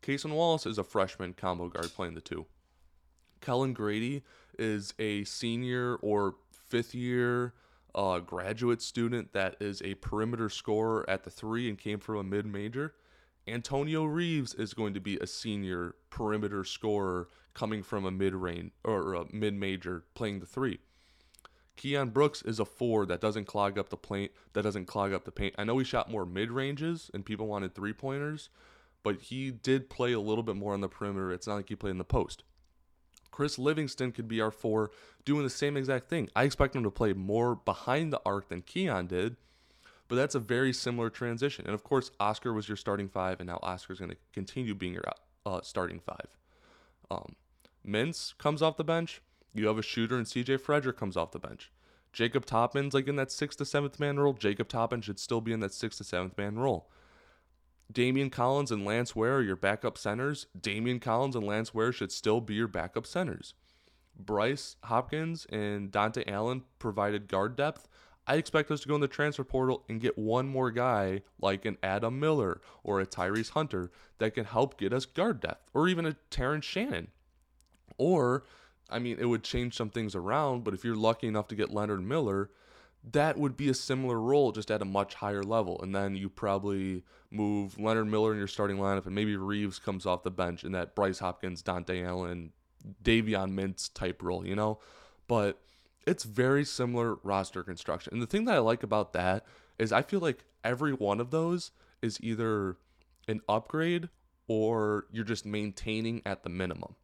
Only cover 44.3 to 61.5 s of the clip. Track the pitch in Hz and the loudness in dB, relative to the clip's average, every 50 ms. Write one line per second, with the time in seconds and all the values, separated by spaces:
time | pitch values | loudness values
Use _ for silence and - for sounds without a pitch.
44.3 | - 104 95 - - 131 127 113 101 95 92 90 87 - - 50 50 - _ _ | -10 -10 -10 -8 -6 -6 -4 -4 -4 -4 -4 -6 -6 -6 -6 -6 -8 -10 _ _
45.3 | _ _ _ 104 95 90 - - - 101 92 85 87 87 - - - - - - | _ _ _ -4 -4 -4 -6 -6 -4 -2 -2 -2 -4 -8 -8 -10 -10 -10 -12 -16
46.3 | _ _ _ _ _ _ _ - - _ _ _ _ _ - - - - - - | _ _ _ _ _ _ _ -20 -20 _ _ _ _ _ -8 -6 -6 -6 -6 -10
47.3 | - _ _ _ _ _ _ - _ _ _ - 101 107 120 165 170 - - - | -16 _ _ _ _ _ _ -20 _ _ _ -2 0 2 2 0 -2 -4 -8 -10
48.3 | - _ - 147 151 147 156 160 156 - 160 151 165 165 170 165 - - _ _ | -10 _ 0 0 2 4 2 2 2 2 0 0 2 0 0 -2 -8 -14 _ _
49.3 | _ _ _ _ _ 110 107 107 110 110 107 - - 117 113 110 123 123 113 107 | _ _ _ _ _ 2 2 2 2 2 0 -2 0 0 2 2 2 0 -2 -2
50.3 | - 123 120 127 135 131 - - 147 147 135 131 120 - 117 98 90 90 82 - | -2 -4 0 2 0 0 2 2 2 2 2 0 -2 -2 -4 -2 0 -2 -2 -2
51.3 | - - - - - - - - _ _ _ _ _ _ _ _ - - 113 - | -4 -10 -10 -10 -14 -14 -18 -20 _ _ _ _ _ _ _ _ -2 0 0 2
52.3 | - 139 120 - - 113 117 123 - 139 139 143 135 139 135 135 143 143 135 135 | 2 0 -2 2 2 2 2 4 2 -2 -2 2 0 0 0 2 0 -2 -2 -2
53.3 | - - 151 143 - - 143 - - 147 147 139 - - 147 143 143 143 143 143 | -2 -4 -4 -4 -4 -8 -8 0 0 0 0 0 -2 -2 -2 0 2 4 4 4
54.3 | 135 117 - 104 104 - 117 - - 120 113 117 123 120 110 104 101 - - - | 2 2 0 0 2 2 -2 -2 0 0 0 0 0 -4 -4 -6 -8 -8 -2 0
55.3 | 123 117 113 113 113 113 107 98 - - - 113 - - 98 - - 87 92 95 | 0 0 0 0 -2 0 -2 -4 -4 -4 -6 -6 -6 -8 -10 -4 -2 -2 -2 -2
56.3 | - - 101 104 104 110 127 139 110 82 - _ _ - - - - - - - | -4 -4 -4 -4 -2 0 2 2 2 0 -4 _ _ -20 -20 -20 -20 -20 -20 -20
57.3 | _ _ _ _ _ _ _ _ _ _ _ _ 110 127 120 127 131 135 139 135 | _ _ _ _ _ _ _ _ _ _ _ _ 0 2 2 4 4 2 2 0
58.3 | - - 120 127 135 143 143 123 117 104 98 101 107 117 123 - - 113 110 120 | 0 2 2 4 4 2 2 0 0 0 0 2 2 2 0 0 0 2 2 4
59.3 | 135 139 123 101 95 92 - 98 104 110 - 120 - - - 107 104 117 131 143 | 4 2 2 2 0 0 2 0 0 2 0 -4 -4 -2 -2 -2 -2 0 -2 -4
60.3 | 147 143 - _ _ 90 - 107 98 107 113 120 127 123 - 120 113 120 135 139 | -4 -6 -8 _ _ -6 -4 -2 -2 0 0 0 0 0 0 2 2 2 2 2
61.3 | 127 120 104 101 | 0 -2 0 0